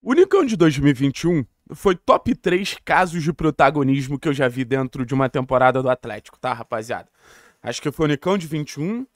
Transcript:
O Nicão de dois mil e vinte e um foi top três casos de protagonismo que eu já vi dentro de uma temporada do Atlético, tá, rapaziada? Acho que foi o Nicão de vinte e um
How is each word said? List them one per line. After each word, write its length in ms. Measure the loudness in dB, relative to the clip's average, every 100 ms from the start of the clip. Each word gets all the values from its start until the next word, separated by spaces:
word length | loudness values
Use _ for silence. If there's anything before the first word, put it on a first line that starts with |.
| 2
O 60 |
Nicão 300 | 4 4 4 2
de 100 | 4
dois 220 | 2 4
mil 120 | 2
e 20 |
vinte 300 | 2 -2 0
e 40 | 0
um 180 | 0 -2 _ _
foi 220 | -4 -2 -2
top 360 | 2 2 2 -4
três 420 | -2 -2 -4 -10
casos 400 | 0 0 2 -2
de 80 | -4
protagonismo 880 | 0 -2 4 2 4 0 0 -2 -4
que 80 | -4
eu 40 |
já 140 | 0 0
vi 180 | -2
dentro 400 | -4 -2 -4 -6
de 80 | -4
uma 160 | 0 0
temporada 540 | -2 0 4 4 4
do 80 | -2
Atlético, 480 | -2 -6 -14 -16 _
tá, 140 | -8
rapaziada? 560 | -6 -8 -10 -6 -10 -10 _ _ -20 _ _
Acho 220 | -10 -8
que 80 | -8
foi 160 | -2 -2
o 20 |
Nicão 280 | 0 -2 -4
de 80 | -4
vinte 280 | -8 -8
e 60 | -8
um 240 | -6 -6 -10